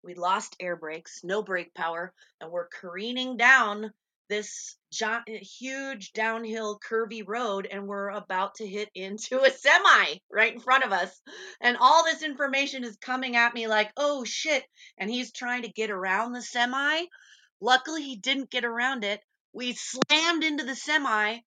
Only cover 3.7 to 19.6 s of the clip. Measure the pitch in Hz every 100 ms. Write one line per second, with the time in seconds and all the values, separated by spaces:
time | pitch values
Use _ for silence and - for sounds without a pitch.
3.7 | 208 220 _ _ _ _ 208 208 - -
4.7 | - _ - 220 233 226 220 190 - 254
5.7 | 269 277 269 185 - 220 226 226 220 214
6.7 | 208 - 226 226 226 190 226 240 196 190
7.7 | 196 202 202 196 208 196 185 196 - 214
8.7 | 202 208 180 190 208 - 254 269 262 277
9.7 | 339 392 254 175 165 _ 190 226 240 240
10.7 | 262 254 190 190 - - - - - 240
11.7 | 240 254 320 330 320 311 277 277 269 277
12.7 | 269 240 202 - 254 262 240 233 240 226
13.7 | 214 214 - 294 285 226 - 311 285 -
14.7 | _ - _ 190 247 247 - 247 247 226
15.7 | 180 220 196 190 190 233 247 240 240 240
16.7 | 262 285 311 349 - _ - _ _ 202
17.7 | 254 285 320 285 233 233 277 254 254 240
18.7 | 233 247 262 208 202 _ _ _ -